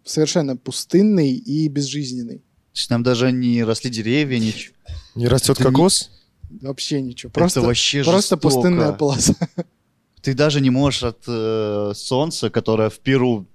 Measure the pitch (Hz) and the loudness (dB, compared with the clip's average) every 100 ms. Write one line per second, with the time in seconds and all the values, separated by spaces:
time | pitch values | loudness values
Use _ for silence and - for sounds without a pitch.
0 | - 156 151 180 139 127 - - - 175 | -8 -2 0 0 -2 -4 -8 -10 0 4
1 | 214 196 139 131 113 151 156 139 139 143 | 4 4 2 0 -4 -2 -2 -2 -6 -6
2 | 131 127 117 - _ _ _ - - 120 | -8 -8 -10 -14 _ _ _ -10 -2 0
3 | 123 117 127 127 123 120 110 110 127 113 | 2 2 2 2 2 2 0 -2 -4 -4
4 | 110 139 143 123 110 - - _ - - | -2 0 0 0 0 -2 -12 _ -18 -16
5 | - - 120 135 - 135 127 135 180 - | -12 -4 2 2 2 2 4 4 4 2
6 | - - _ _ - - 131 135 - 143 | -4 -16 _ _ -20 -14 -12 -10 -6 -4
7 | 131 120 120 - 175 135 117 120 - 143 | -4 -10 -8 0 2 2 0 0 0 0
8 | 135 185 - 175 147 131 180 175 151 - | 2 2 2 0 2 2 2 2 0 0
9 | 143 135 - - 165 - - _ _ _ | -2 2 0 0 -4 -6 -12 _ _ _
10 | _ _ 139 131 151 143 135 127 139 - | _ _ -6 0 2 2 2 2 0 0
11 | 123 - - 117 110 110 107 104 104 104 | -6 -8 -8 -4 -2 -2 -2 -2 -4 -6
12 | - 131 160 - 110 117 - 110 110 - | -2 -2 0 -2 -2 -2 0 2 0 -2
13 | - 135 127 110 92 | 0 2 2 0 -4